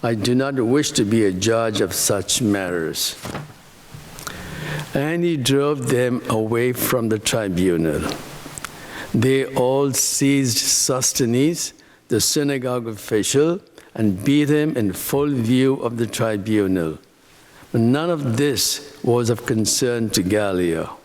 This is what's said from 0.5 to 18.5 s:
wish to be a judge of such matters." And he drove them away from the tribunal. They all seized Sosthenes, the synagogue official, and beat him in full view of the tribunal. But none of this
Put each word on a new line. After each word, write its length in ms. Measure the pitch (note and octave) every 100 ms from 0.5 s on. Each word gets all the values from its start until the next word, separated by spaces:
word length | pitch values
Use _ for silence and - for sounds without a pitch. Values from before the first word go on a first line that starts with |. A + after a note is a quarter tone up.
wish 380 | C3+ A2+ C#3 D3
to 120 | -
be 220 | G#2 A2+ G#2
a 60 |
judge 500 | F#2 G#2 A2+ A2+ G#2
of 140 | G2 F#2
such 480 | - G#2 F2+ -
matters." 720 | A#2 G2+ F#2 F2 D#2+ E2 - - - - D3+ - - - - - - - - - - - - - -
And 300 | - D3 E3+
he 120 | F3 D#3+
drove 540 | B2 C#3 C#3+ D3 B2
them 320 | B2 B2 B2 -
away 440 | A2 A2 A#2 B2
from 360 | A#2+ - B2+ A#2
the 80 | A2
tribunal. 880 | - A#2+ G#2 F2 F#2 E2+ D#2+ D2+ D#2+ - - - - - - - - - - -
They 300 | B2+ C3+ C3+
all 480 | C3 B2+ C3+ C#3+
seized 680 | B2+ - - C#3 C#3 C3+ A2
Sosthenes, 1120 | - - - C3 B2+ - B2 A#2+ D3 E3+ - - - - _
the 120 | A2+
synagogue 680 | - - C#3+ C#3 B2 B2 A2+
official, 760 | G#2+ - A2 G2 C3+ D#3 F3+ - - - -
and 280 | A2 F#2 A2
beat 240 | C#3+ D3
him 260 | D3+ D#3 C3
in 160 | G#2
full 380 | F2+ - C#3 D3
view 460 | C#3 A2+ B2+ C3+ C3+
of 220 | A#2 A#2
the 100 | A#2
tribunal. 880 | - A2+ G#2+ F#2+ G#2+ G2 F#2 E2 D2+ - _ _ - - - -
But 100 | B2
none 280 | A#2 C3+ E3+
of 280 | E3 C#3 A2+
this 600 | C#3+